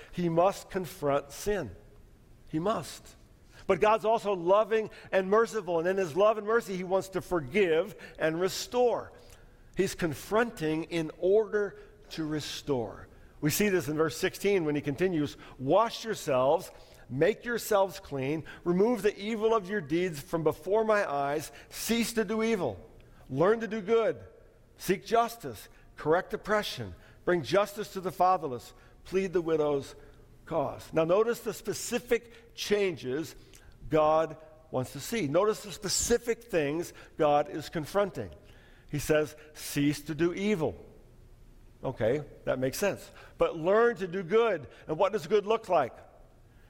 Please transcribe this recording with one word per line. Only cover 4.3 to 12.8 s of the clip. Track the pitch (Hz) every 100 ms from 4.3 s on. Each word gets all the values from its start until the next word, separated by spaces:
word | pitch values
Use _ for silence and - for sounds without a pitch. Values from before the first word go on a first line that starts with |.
loving | 190 170 202 208 220 208 - -
and | 190 190
merciful, | 214 226 214 175 170
and | 175
in | 196
his | 180 151
love | 214 214
and | 208
mercy, | 233 214 185
he |
wants | 185 190 185
to | 180
forgive | - 180 127 185 185 160 202 - - -
and | 156 165
restore. | 185 - - 247 247 170 - - - - - - - -
He's | 190 -
confronting | 175 139 - 214 240 - 156 156
in | 165 170 156 -
order | 180 208 202 208 202 - - - -
to | - 151
restore. | 151 - - - 131